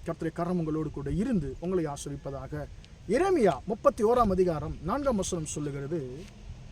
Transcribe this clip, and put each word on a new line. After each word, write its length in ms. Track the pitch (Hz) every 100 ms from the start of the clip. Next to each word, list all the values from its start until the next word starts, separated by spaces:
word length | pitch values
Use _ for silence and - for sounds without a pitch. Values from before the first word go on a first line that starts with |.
| -
கர்த்தருடைய 260 | 156 160
கரம் 260 | - 170 180
உங்களோடு 320 | 160 156 160
கூட 200 | 151 139
இருந்து 440 | 151 233 220 139 127
உங்களை 240 | 175 185
ஆசீர்வதிப்பதாக. 840 | 156 139 - 139 147 139 131 151 139 - - - -
எரேமியா 480 | 226 381 359 208 135
முப்பத்தி 400 | - 214 285 -
ஓராம் 260 | 214 247 226
அதிகாரம் 460 | 185 180 156 151 156
நான்காம் 320 | 156 247 185 220
வசனம் 300 | 180 175 151
சொல்லுகிறது, 640 | - 147 139 139 170 131 131 202 - - - -